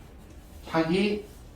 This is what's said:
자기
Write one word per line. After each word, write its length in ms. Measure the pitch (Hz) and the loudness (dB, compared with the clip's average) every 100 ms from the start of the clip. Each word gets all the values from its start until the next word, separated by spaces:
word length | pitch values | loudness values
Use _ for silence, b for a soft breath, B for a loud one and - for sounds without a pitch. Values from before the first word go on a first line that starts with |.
| - - - - - - - | -18 -18 -18 -18 -18 -16 -2
자기 560 | 160 160 190 208 208 - - - | 0 4 4 4 2 -4 -14 -18